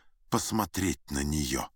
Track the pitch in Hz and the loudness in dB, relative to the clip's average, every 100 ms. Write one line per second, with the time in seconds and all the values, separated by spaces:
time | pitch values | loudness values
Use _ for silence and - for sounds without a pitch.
0 | - - - 120 - 113 101 - 92 - | -20 -20 -2 -2 0 0 0 0 0 -2
1 | - 71 71 76 69 64 - | -4 -2 0 0 0 -2 -4